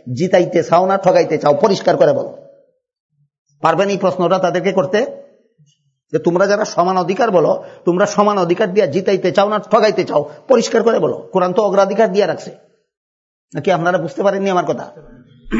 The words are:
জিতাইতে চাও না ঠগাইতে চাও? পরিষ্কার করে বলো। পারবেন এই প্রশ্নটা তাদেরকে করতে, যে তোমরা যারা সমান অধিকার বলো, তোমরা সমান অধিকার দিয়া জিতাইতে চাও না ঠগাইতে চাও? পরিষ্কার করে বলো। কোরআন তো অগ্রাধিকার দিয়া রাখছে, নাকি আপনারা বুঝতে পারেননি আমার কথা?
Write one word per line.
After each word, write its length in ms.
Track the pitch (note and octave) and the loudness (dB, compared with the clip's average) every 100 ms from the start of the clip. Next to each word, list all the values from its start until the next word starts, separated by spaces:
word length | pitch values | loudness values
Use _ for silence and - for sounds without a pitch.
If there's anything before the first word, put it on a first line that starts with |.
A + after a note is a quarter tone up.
| - | -10
জিতাইতে 480 | B2 F3 F#3 F3 E3+ | -4 0 2 2 0
চাও 220 | - E3+ F#3+ | 2 0 2
না 120 | F#3+ | 0
ঠগাইতে 400 | F3+ E3+ E3 D3+ | 2 2 2 0
চাও? 160 | D3 | 0
পরিষ্কার 420 | D3 G#3 F#3+ - - | 2 2 2 0 2
করে 160 | D#3 | 2
বলো। 180 | - - - - _ _ _ _ _ _ _ _ _ _ - | 2 -4 -12 -20 _ _ _ _ _ _ _ _ _ _ -4
পারবেন 260 | D#3 E3 G3+ | 0 0 0
এই 100 | G3 | 0
প্রশ্নটা 400 | F#3 - E3+ F#3 | -2 0 0 0
তাদেরকে 340 | F3+ F3 F#3+ | 0 -2 -2
করতে, 260 | F#3 - G#3 - - - _ _ _ _ _ _ _ - | -2 0 -2 -2 -8 -20 _ _ _ _ _ _ _ -8
যে 60 | D#3+ | -2
তোমরা 280 | F3 F3 G3 | 0 0 2
যারা 180 | G3+ | 0
সমান 320 | G3+ - F3 F#3+ | -2 0 0 0
অধিকার 320 | E3+ G3+ A#3 | -2 0 2
বলো, 340 | F3+ D3 - - - | 2 2 0 -6 -6
তোমরা 220 | F#3 F3+ G3+ | -2 0 0
সমান 320 | - G#3 G3+ | 2 0 2
অধিকার 360 | E3+ F3 G#3 | -2 -2 0
দিয়া 120 | G3 F3+ | 0 0
জিতাইতে 460 | F3 F#3+ F#3 F3+ | 0 0 0 0
চাও 160 | F3 G3+ | 0 0
না 100 | G#3 | -2
ঠগাইতে 460 | - A3+ G#3+ F3+ | 0 2 2 0
চাও? 180 | D#3+ - - - - | -2 -2 -4 -10 0
পরিষ্কার 340 | A#3 A3+ A3+ | 2 2 0
করে 160 | A3 A3 | 0 0
বলো। 180 | D3 - - | -2 -4 -4
কোরআন 200 | F#3 F3+ | -2 0
তো 100 | F3+ | 0
অগ্রাধিকার 500 | G#3 F#3 G3 G3+ G#3+ | 0 2 0 2 0
দিয়া 140 | G3 F3+ | 2 -2
রাখছে, 240 | C#3+ - - _ _ _ _ _ _ _ _ _ | -4 -12 -20 _ _ _ _ _ _ _ _ _
নাকি 200 | D3+ G3 | -6 -2
আপনারা 260 | F3 E3+ F3+ | -2 0 -2
বুঝতে 240 | E3+ - | -4 -2
পারেননি 280 | G3 G3 G3 | -2 -2 -2
আমার 140 | F3+ | -2
কথা? 220 | D#3+ C3+ - - - - - _ - | -2 -6 -8 -18 -20 -20 -20 _ -8